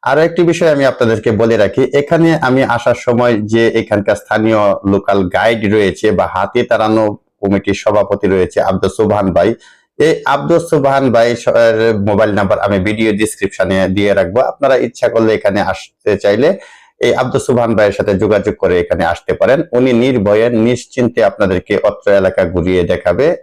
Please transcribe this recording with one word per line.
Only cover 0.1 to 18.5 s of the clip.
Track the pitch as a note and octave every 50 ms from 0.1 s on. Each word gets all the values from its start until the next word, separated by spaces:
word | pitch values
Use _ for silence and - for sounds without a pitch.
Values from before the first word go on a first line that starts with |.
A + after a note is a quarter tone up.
| C3+ D3
একটি | D#3+ E3+ E3 - F3
বিষয় | E3 E3+ D#3+ F3+ E3 D3+
আমি | C#3 C#3
আপনাদেরকে | C3 B2 - B2+ A2+ A2+ G#2+ G#2+ B2+
বলে | A2+ G2+ A#2 A#2 A2+ G#2+
রাখি, | G#2 G2 - - C3 B2+ -
এখানে | C#3+ C#3+ C#3+ E3+ D#3+ E3 E3 D#3+ D3
আমি | - B2+ B2+ C3 C3
আসার | A#2+ A#2+ A#2 - C3 A#2+ - -
সময় | - A#2+ A#2 B2 B2 A#2+ G#2 G#2+
যে | G#2 A2 A2+ A#2 A2+ -
এখানকার | A2+ A2 - - G#2 G2 - G#2 G2
স্থানীয় | - - G#2+ A2 A2 A2 A2+ G#2+ G#2 G2+ F#2+ - -
লোকাল | G2 G2 G2 - - G2+ G2+ F#2+ F2+
গাইড | - F#2 G2 A2+ A#2+ A2+ G#2+
রয়েছে | G#2 G#2 A2 G#2 F#2+ F2 - - G#2+
বা | G#2 F2+ F2+ E2+
হাতি | - F#2 F#2+ G2+ - A#2+ A#2+
তাড়ানো | - A#2 G#2+ A2 G#2+ A2 A2 A2 G#2 G#2 - _ _ _ _
কমিটির | - G2 G2 G2 - - G2 -
সভাপতি | - - G#2 G#2 G2 - G2+ G2 - G2
রয়েছে | F#2+ F#2+ F2+ F2 - -
আব্দুস | - G2 F#2+ F#2 - G2 -
সুবহান | - A2 G2+ G#2 G#2 G2+ F#2+ E2+
ভাই, | E2+ F2 G#2 A#2 - - - _ _ _ _ _ -
এই | C#3 D#3+ D#3+ - -
আব্দুস | - C#3 C#3 C#3+ C#3 E3 E3+ E3+ -
সুবহান | - D#3 C3+ C3+ C3+ C#3 C3+ C3
ভাই | A2 A#2 A#2 A#2+ A#2+
স-, | A#2 - - - -
এর | A#2 A#2 A2+ A2 A2 A2+ A2+ G#2
মোবাইল | G2 G#2 G#2 G2 A2 G#2+ G2+
নাম্বার | G2 G2+ F#2+ G#2 F#2+
আমি | - G2+ G2+ G2
ভিডিও | F2+ G#2 G#2+ A2 A2+ A2
ডেসক্রিপশনে | G#2 G2 G#2+ G#2 - - G2+ G2 - - F#2+ F#2 F#2+ F#2+ F#2+ F#2+
দিয়ে | F#2+ G#2 G2+ G2+ G2
রাখবো। | G2+ F#2+ F2 F#2 A#2
আপনারা | - - - _ - - - -
ইচ্ছা | - A#2 - - - A#2
করলে, | F#2 A2+ A2+ A2 A2
এখানে | G#2 - G#2 G2 G2+
আসতে | F#2 F2 F#2 - - - _ _ _ - G#2 F#2+
চাইলে | - G2+ G2+ A2+ B2+ D#3+ G3 G3 - - - - _ _ _ _
এই | - B2 A#2+
আব্দুস | - B2+ B2 G#2 C3+ -
সুবহান | - C3+ A#2 A#2+ A2+ A2+
ভাইয়ের | G2+ G#2+ G2+ G2 -
সাথে | - G#2+ G2+ F#2
যোগাযোগ | G#2 G2+ G#2+ G2+ - G#2+